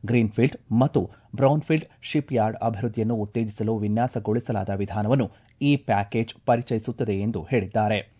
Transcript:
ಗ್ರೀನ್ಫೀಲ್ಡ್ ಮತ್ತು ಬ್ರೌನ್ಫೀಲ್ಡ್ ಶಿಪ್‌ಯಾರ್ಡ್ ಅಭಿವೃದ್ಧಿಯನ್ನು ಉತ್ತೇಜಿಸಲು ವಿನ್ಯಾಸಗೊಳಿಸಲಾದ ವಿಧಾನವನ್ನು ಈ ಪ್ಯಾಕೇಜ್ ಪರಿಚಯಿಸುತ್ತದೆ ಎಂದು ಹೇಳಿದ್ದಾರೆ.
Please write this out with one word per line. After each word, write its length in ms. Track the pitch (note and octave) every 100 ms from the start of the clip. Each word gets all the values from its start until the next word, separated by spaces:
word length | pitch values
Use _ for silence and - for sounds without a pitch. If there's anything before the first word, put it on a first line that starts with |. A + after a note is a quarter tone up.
| G#2
ಗ್ರೀನ್ಫೀಲ್ಡ್ 680 | A#2+ A2 - A#2+ - _
ಮತ್ತು 360 | A2+ C3+ - F2 - _ -
ಬ್ರೌನ್ಫೀಲ್ಡ್ 500 | C3+ D3+ - D#3+ - _
ಶಿಪ್‌ಯಾರ್ಡ್ 560 | - D3+ C#3+ B2 A2 A2
ಅಭಿವೃದ್ಧಿಯನ್ನು 580 | A#2 G#2 A#2 A#2 A2 A#2
ಉತ್ತೇಜಿಸಲು 640 | G#2 A#2 A2 G#2 G#2+ A2+
ವಿನ್ಯಾಸಗೊಳಿಸಲಾದ 920 | G#2 G#2+ B2 A#2+ G#2 A#2 - A2 F#2+
ವಿಧಾನವನ್ನು 640 | G2 G2 G#2+ G#2 C3+ G#2 - _ _
ಈ 140 | C#3+ C#3+
ಪ್ಯಾಕೇಜ್ 580 | - G2+ G2+ A#2 A2+ - -
ಪರಿಚಯಿಸುತ್ತದೆ 720 | A#2+ B2 A2+ A2 A#2 A#2 G2
ಎಂದು 240 | G#2+ G#2 D2
ಹೇಳಿದ್ದಾರೆ. 640 | B2 F#2+ A2 G#2+ G#2+ -